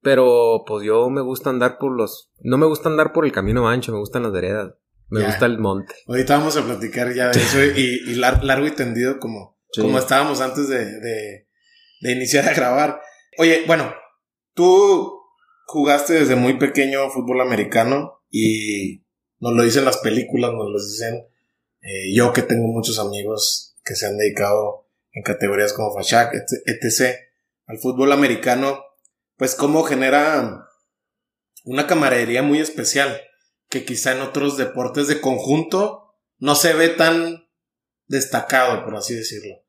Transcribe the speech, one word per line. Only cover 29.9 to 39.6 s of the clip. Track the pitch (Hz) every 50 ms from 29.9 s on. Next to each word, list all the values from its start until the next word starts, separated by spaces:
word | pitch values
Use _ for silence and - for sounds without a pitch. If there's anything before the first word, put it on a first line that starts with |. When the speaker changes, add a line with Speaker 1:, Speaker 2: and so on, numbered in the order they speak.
| 147 131 131 131 139 147 147 156 156 139 120 107 95 - - _ _ _ _ _ _ _ _ _ _ _ _ _ _ _ _ _ _ - _
Speaker 2:
una | - 127 139 147
camaradería | 147 180 160 147 135 123 120 117 113 120 123
muy | 139 147 143 151
especial | 156 151 - - 113 - - 139 139 139 117 - - _ _ _ _ _ _ _ _ _
que | - 131 131
quizá | - 131 120 - 135 131
en | 131
otros | 135 135 - 147 139 143 139
deportes | 135 127 - - 123 127 123 - 147 143
de | 139 151 151
conjunto | - 135 127 117 - 131 147 156 160 - - 185 208 214 - - _ _ _ _ _ _ _ _
no | - 143 147
se | 143 - 170 160
ve | 156 165 165
tan | 165 156 165 165 165 170 165 165 170 - _ _ _ _ _ _ _ _ _ _ _ _ _
destacado, | _ 139 135 127 - 151 139 - - - 131 127 123 120 113 110
por | 110 107
así | 104 101 - 120
decirlo. | 113 110 - 110 104 101 101 95 _